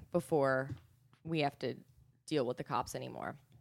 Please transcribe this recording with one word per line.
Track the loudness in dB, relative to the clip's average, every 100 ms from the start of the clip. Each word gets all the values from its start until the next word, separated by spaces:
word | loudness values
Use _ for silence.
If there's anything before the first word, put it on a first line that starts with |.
| -2
before | -2 2 4 4 4 0 -8 -14 _ _ _
we | -2 0
have | 0 0
to | -4 -6 -12 -20 -20 _ -2
deal | 0 2
with | -2
the |
cops | -2 -2 -2
anymore." | -6 -8 -6 -8 -8 _ -20